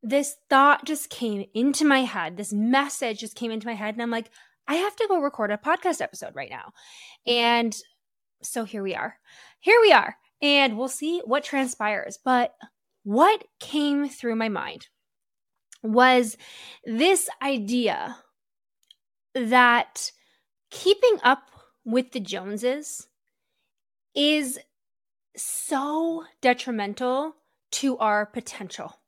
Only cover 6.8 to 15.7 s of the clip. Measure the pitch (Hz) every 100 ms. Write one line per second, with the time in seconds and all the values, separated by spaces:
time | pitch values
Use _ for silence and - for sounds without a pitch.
6.8 | - - - - - 240 233 233 233 214
7.8 | - _ _ _ _ _ - 247 214 214
8.8 | 196 - - - _ - - _ - 466
9.8 | 440 - - - _ _ 285 285 269 214
10.8 | 262 - 294 349 220 269 294 277 262 -
11.8 | 208 202 - 196 - 247 240 _ - _
12.8 | _ _ 202 214 349 427 - _ - 302
13.8 | 294 285 285 262 240 226 226 190 - -
14.8 | - _ _ _ _ _ _ _ _